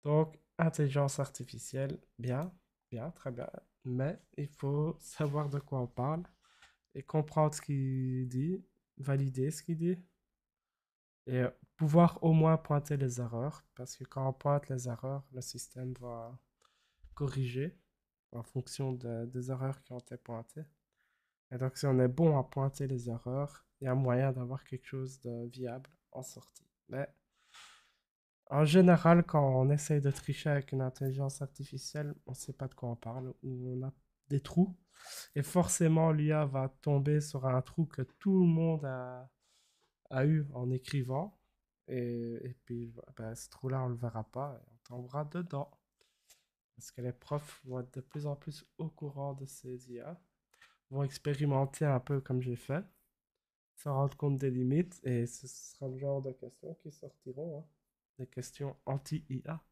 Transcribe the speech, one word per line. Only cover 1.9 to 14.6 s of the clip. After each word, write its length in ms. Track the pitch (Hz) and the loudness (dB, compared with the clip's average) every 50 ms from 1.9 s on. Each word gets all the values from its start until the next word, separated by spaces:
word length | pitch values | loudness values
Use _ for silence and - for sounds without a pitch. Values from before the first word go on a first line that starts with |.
| - - _ _ _ | -4 -8 _ _ _
bien, 380 | - 117 123 123 135 160 185 180 - _ _ _ _ _ _ | -6 -4 -2 -2 -2 -4 -6 -8 -14 _ _ _ _ _ _
bien, 180 | - 113 117 165 | -10 -8 -8 -8
très 220 | 170 - - 139 | -10 -8 -10 -8
bien. 180 | 120 117 - - - - _ _ _ _ _ | -8 -8 -10 -10 -12 -16 _ _ _ _ _
Mais 320 | 131 123 123 131 151 208 - _ _ _ | -4 -2 0 0 -2 -4 -6 _ _ _
il 100 | - 147 | -8 -8
faut 500 | 143 - - - 139 143 147 151 160 165 - | -8 -8 -4 -4 -2 0 0 0 -2 -4 -6
savoir 500 | - - - - 175 147 139 151 151 143 | -12 -18 -4 -2 -2 0 0 0 -2 -2
de 80 | 139 143 | -2 -4
quoi 220 | 139 - 139 131 | -4 -4 -4 -4
on 80 | 123 123 | -4 -4
parle 340 | - - 123 139 156 170 180 - _ _ _ _ _ _ - _ _ _ _ _ _ | -4 -4 -2 -2 -2 -2 -6 -10 _ _ _ _ _ _ -20 _ _ _ _ _ _
et 80 | 139 | -14
comprendre 500 | - - - 156 147 151 - 160 151 151 | -10 0 0 0 0 2 2 4 4 4
ce 80 | 151 - | 2 -2
qu'il 680 | - - 143 135 135 131 131 131 131 127 127 127 127 123 | -4 -2 -2 0 0 0 0 0 0 0 0 -2 -2 -2
dit, 360 | 120 127 139 165 185 190 - _ _ _ _ _ _ | -2 -2 0 0 -2 -4 -6 _ _ _ _ _ _
valider 540 | - 135 139 139 139 139 135 131 131 131 147 | -8 -2 0 2 2 2 0 0 0 -2 -2
ce 100 | 160 - | -2 -6
qu'il 160 | - - 170 | -4 -4 -2
dit 220 | 156 165 175 185 180 - _ _ _ _ _ _ _ _ _ _ _ _ _ _ _ _ _ _ _ _ _ _ _ _ | 0 2 0 0 0 -4 _ _ _ _ _ _ _ _ _ _ _ _ _ _ _ _ _ _ _ _ _ _ _ _
et, 140 | 127 127 127 | -2 0 0
euh, 100 | 123 - - _ - _ _ | 0 0 -2 _ -20 _ _
pouvoir 480 | _ 160 151 147 170 175 165 - - | _ 0 6 8 8 8 8 6 4
au 100 | - 165 | 4 6
moins 240 | 160 160 156 160 160 | 8 8 8 6 6
pointer 400 | 160 160 - 147 143 143 - 147 | 4 2 0 0 0 0 0 -2
les 240 | 139 135 127 120 120 | 0 0 0 -2 -2
erreurs, 440 | 120 117 113 117 123 117 110 - _ _ _ | -6 -4 -4 -4 -4 -4 -6 -10 _ _ _
parce 220 | - 123 123 - | -14 -14 -14 -12
que 80 | - 131 | -16 -16
quand 240 | - - 135 135 135 | -10 -6 -4 -2 -2
on 40 | |
pointe 360 | 127 - - 147 143 143 | -4 -2 0 2 2 2